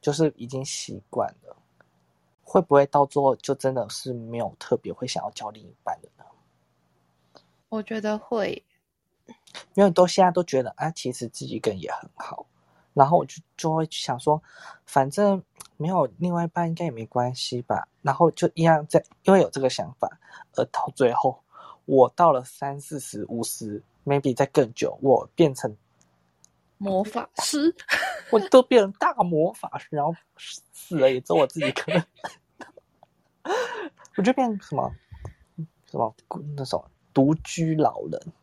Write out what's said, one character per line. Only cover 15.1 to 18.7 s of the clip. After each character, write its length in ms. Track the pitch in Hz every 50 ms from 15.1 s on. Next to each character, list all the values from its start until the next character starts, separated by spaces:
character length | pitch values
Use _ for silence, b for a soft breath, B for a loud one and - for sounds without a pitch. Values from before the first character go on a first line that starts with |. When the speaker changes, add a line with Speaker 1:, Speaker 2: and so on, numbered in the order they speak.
Speaker 1:
正 320 | - - 208 202 196 190 - _ _ _ - - _
没 100 | _ 151
有 200 | 165 190 180 147 - - -
另 160 | 165 180 175
外 100 | 170 170
一 20 | 165
半 180 | _ 175 175
应 80 | 170 165
该 120 | 165 175
也 40 | 165
没 160 | 123 113 113
关 260 | 110 - 123 123 123 127
系 280 | 123 - - - 123 120
吧。 240 | _ 110 90 - _ _ _ _
然 120 | 143 135
后 160 | - 175 160
就 200 | - - - - _
一 80 | - 165
样 220 | 165